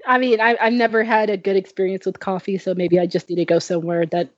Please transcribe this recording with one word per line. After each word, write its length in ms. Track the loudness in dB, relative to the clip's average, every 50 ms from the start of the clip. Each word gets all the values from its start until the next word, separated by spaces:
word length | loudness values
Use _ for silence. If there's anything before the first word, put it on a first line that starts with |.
| -2
I 120 | 0 2 2
mean, 220 | 2 2 2 2
I, 160 | 4 2 2 2
I've 120 | 2 0 2
never 280 | 2 0 2 2 0
had 280 | 0 2 2 2 2 0
a 60 | -2 -2
good 180 | -2 -2 0
experience 480 | 0 -2 -4 _ -4 -2 -2 -2 -4 -6
with 160 | -6 -8 -6
coffee, 380 | -6 -6 -6 -4 -4 -4 -6 -4
so 160 | -4 -4 -2
maybe 240 | -2 0 2 2 2
I 60 | 2
just 240 | 0 -2 -4 -4 -4
need 60 | -4
to 80 | -2 0
go 120 | 2 2 0
somewhere 440 | 0 -2 -4 -4 -2 -2 -2 -2 -2
that 220 | -2 -2 -4 -4 -4 _